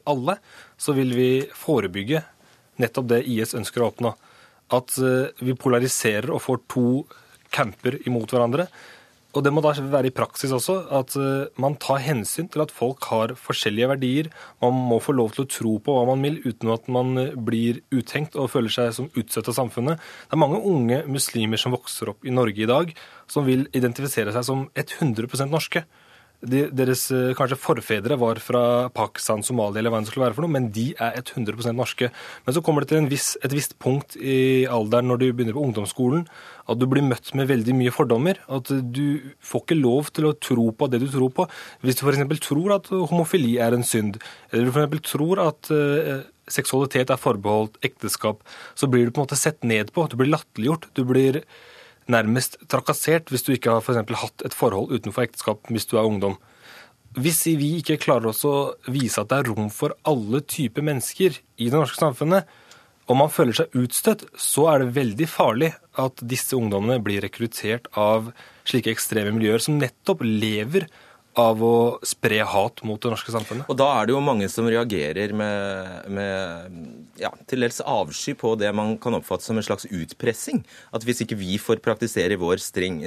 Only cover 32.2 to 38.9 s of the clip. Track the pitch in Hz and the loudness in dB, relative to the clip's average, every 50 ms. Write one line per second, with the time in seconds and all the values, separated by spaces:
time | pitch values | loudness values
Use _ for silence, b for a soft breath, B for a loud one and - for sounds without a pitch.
32.2 | B B B B B 127 135 170 160 165 151 143 139 139 156 156 151 131 143 135 | B B B B B -2 -2 2 2 2 2 2 2 2 2 2 2 2 0 -2
33.2 | - - - - - 127 135 147 139 - - - - 127 131 143 - - - - | -2 -4 -4 -4 -4 -2 -2 -2 -2 -4 -8 -4 -2 0 0 0 -2 -6 -12 -8
34.2 | - 135 131 131 131 131 131 127 127 127 123 117 107 107 120 123 123 127 123 120 | -4 0 2 2 4 4 4 4 2 2 0 0 0 2 2 4 4 4 2 2
35.2 | 127 127 120 123 123 113 104 147 147 131 107 110 104 98 - - 127 123 139 170 | 2 2 2 0 -2 -2 -2 -2 -2 -2 -2 -2 -4 -4 -2 0 0 2 2 0
36.2 | 170 B B B B B B B B - 113 120 127 131 147 143 143 135 123 - | -2 B B B B B B B B -4 0 0 2 2 2 2 2 2 0 -2
37.2 | - - - 135 135 127 139 120 110 123 131 127 123 123 - - 147 120 117 113 | -4 -6 -2 -2 0 2 2 2 2 2 2 2 2 2 2 2 2 4 4 4
38.2 | 143 180 190 - - - 135 131 123 - 139 135 127 120 | 4 2 0 -2 -4 -6 -6 -6 -4 -2 -2 -2 -2 -4